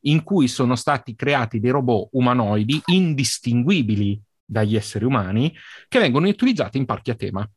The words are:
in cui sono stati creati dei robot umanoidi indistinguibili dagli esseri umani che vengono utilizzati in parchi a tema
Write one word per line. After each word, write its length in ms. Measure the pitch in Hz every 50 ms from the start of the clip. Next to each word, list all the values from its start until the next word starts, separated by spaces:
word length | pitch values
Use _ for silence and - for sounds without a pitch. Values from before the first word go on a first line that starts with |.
| -
in 180 | 143 151 160 156
cui 240 | - 202 185 139
sono 280 | 123 - - 131 120 127
stati 400 | 120 - - 143 127 - - 110
creati 440 | - - 147 143 135 120 113 - 110
dei 100 | 104 123
robot 380 | 127 143 127 123 120 101 - - -
umanoidi 680 | 131 123 123 123 127 113 101 107 107 107 113 147 156 -
indistinguibili 1300 | - 175 190 185 165 151 135 135 - - - - 123 117 123 123 156 202 170 123 104 107 101 104 101 101 104 - _ _ _ _
dagli 320 | - 104 110 107 104 110
esseri 300 | 110 - - - 104 110
umani 480 | 127 139 113 95 90 98 113 135 165 - - - - - - -
che 120 | _ - 254
vengono 280 | 214 143 120 143 170
utilizzati 500 | 202 202 - 247 262 247 - 113 107 -
in 80 | 135 135
parchi 260 | - 120 98 - -
a 40 | 117
tema 320 | - - 98 95 98 107 - _